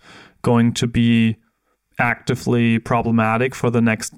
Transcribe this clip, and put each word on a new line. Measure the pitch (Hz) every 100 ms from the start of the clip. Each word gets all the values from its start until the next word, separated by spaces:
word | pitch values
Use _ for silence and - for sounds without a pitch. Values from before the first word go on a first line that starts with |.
| - - - _
going | 123 117 117
to | 117 120
be | 120 117 113 113 107 _ _ _ _ _ -
actively | 120 113 - 123 127 120 117 113
problematic | - 120 117 117 110 113 127 -
for | 123
the | 117
next | 117 110 -